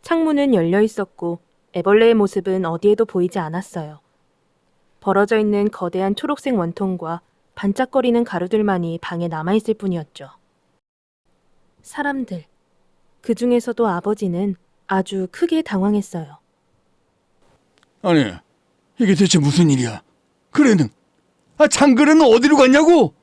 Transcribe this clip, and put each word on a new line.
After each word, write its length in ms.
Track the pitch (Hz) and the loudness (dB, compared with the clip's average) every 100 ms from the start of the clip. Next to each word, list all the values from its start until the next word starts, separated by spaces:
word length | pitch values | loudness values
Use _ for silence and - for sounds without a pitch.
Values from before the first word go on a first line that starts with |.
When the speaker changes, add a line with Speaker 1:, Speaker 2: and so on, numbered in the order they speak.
Speaker 1:
창문은 520 | - 330 320 294 285 | -4 -2 0 0 2
열려 280 | 220 165 190 | 0 2 0
있었고 580 | 214 214 196 - 170 170 _ _ _ 180 | 0 -2 -10 -8 -8 -8 _ _ _ -6
애벌레의 380 | 175 208 226 226 | 2 4 4 2
모습은 500 | 202 202 185 190 175 | 0 -2 -4 -4 -4
어디에도 400 | 165 208 208 226 | -2 0 0 -2
보이지 340 | 190 180 190 | -2 -4 -4
않았어요. 600 | 156 170 190 180 151 151 _ _ _ _ _ _ _ _ _ _ | -8 -10 -10 -12 -12 -18 _ _ _ _ _ _ _ _ _ _
벌어져 380 | - 196 202 220 | -2 0 2 0
있는 320 | 214 202 208 | 0 0 -2
거대한 460 | - 175 185 190 208 | -4 -6 -4 -4 -4
초록색 400 | 294 285 277 233 | -6 -6 -4 -2
원통과 640 | 170 170 196 180 160 170 _ _ _ - | -4 -4 -6 -6 -8 -12 _ _ _ -8
반짝거리는 680 | 202 196 254 269 247 233 | -6 -4 -2 -2 0 0
가루들만이 760 | 233 180 180 214 208 185 170 165 | -2 -6 -4 -2 0 -2 -4 -8
방에 260 | - 170 170 | -10 -8 -6
남아있을 460 | 160 160 214 220 220 | -6 -2 -2 -2 -6
뿐이었죠. 540 | 196 175 151 - 135 _ _ _ _ _ _ _ _ _ _ _ _ _ _ _ | -4 -6 -10 -18 -20 _ _ _ _ _ _ _ _ _ _ _ _ _ _ _
사람들, 600 | - 294 285 269 247 175 - _ _ _ _ _ _ _ | -18 -8 -6 -6 -8 -12 -14 _ _ _ _ _ _ _
그 140 | - 220 | -6 -2
중에서도 520 | 247 240 240 233 226 | 0 0 -2 -2 -2
아버지는 680 | 175 202 214 196 170 202 185 _ _ - | -2 -4 -4 -4 -4 -6 -8 _ _ -6
아주 400 | 190 185 196 185 | -4 -4 -6 -8
크게 300 | - 339 320 | -6 -2 -2
당황했어요. 760 | 320 196 196 208 196 175 151 143 _ _ _ _ _ _ _ _ _ _ _ _ _ _ _ _ | -2 -2 0 -2 -4 -12 -14 -20 _ _ _ _ _ _ _ _ _ _ _ _ _ _ _ _
Speaker 2:
아니, 280 | 190 165 117 87 _ _ _ _ _ _ | 0 0 0 -6 _ _ _ _ _ _
이게 160 | 220 170 | 0 2
대체 240 | 196 170 | 2 2
무슨 300 | 143 147 165 | 0 2 2
일이야? 320 | 135 120 107 _ _ _ _ _ | 2 -2 -8 _ _ _ _ _
그래는, 380 | - 285 196 117 _ _ _ _ _ _ _ | 0 2 2 0 _ _ _ _ _ _ _
아, 100 | 202 | 0
장그래는 540 | - 285 240 294 311 | 4 4 4 6 6
어디로 340 | 285 226 277 294 | 6 4 4 4
갔냐고? 560 | 262 277 320 349 170 _ | 6 6 6 4 4 _